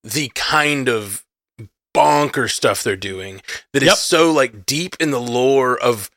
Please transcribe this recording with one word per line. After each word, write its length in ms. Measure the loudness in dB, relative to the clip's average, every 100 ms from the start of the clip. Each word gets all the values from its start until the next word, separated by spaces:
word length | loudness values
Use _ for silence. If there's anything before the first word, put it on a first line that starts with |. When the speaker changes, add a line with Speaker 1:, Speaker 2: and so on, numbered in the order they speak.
Speaker 1:
the 260 | -8 -6 -6
kind 540 | -6 -2 0 2 0 0
of 340 | -2 -4 -12 _ _ _ _ -20 _ _
bonker 540 | 2 4 4 2 0 -4
stuff 360 | 0 0 0
they're 120 | -2 -4
doing 460 | -6 -10 -12 -14 -14 -16 _
that 80 | 2
is 40 | 4
Speaker 2:
Yep. 100 | 2
Speaker 1:
so, 340 | 2 4 4
like, 340 | 4 0 -2 -6
deep 300 | -6 -6 -4
in 120 | -4
the 100 | -2
lore 560 | -2 0 4 4 2 2
of 320 | 0 -2 -6